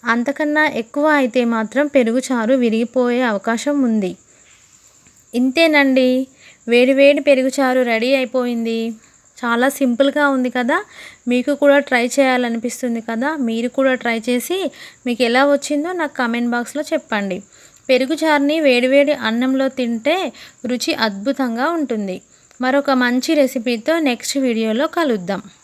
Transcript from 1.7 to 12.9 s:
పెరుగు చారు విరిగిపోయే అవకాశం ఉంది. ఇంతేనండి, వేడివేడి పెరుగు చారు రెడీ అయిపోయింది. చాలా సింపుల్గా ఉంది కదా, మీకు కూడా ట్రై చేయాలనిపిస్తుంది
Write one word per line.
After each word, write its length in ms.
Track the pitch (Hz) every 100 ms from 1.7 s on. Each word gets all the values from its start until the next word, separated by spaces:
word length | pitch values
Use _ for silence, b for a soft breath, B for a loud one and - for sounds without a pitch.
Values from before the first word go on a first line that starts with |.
| 247 294 285
పెరుగు 260 | 226 240 254
చారు 280 | 254 220 262
విరిగిపోయే 600 | 240 220 233 262 247 240 247
అవకాశం 440 | 202 226 226 - 285 254
ఉంది. 240 | 220 185 180 _ b b b b b b b b b _ 233
ఇంతేనండి, 720 | 254 262 330 302 277 262 254 254 262 B B B -
వేడివేడి 480 | 240 254 269 277 294 285
పెరుగు 220 | 262 262 254
చారు 220 | 262 254 240
రెడీ 200 | 226 240 269
అయిపోయింది. 580 | 254 262 247 233 226 226 226 220 b b b -
చాలా 260 | 240 233 254 277
సింపుల్గా 480 | 262 240 277 285 285
ఉంది 160 | 269 254
కదా, 220 | 247 247 330 415 B B B -
మీకు 220 | 247 247 285
కూడా 160 | 285 285 285
ట్రై 160 | 247 240
చేయాలనిపిస్తుంది 840 | 262 262 254 240 233 233 - 247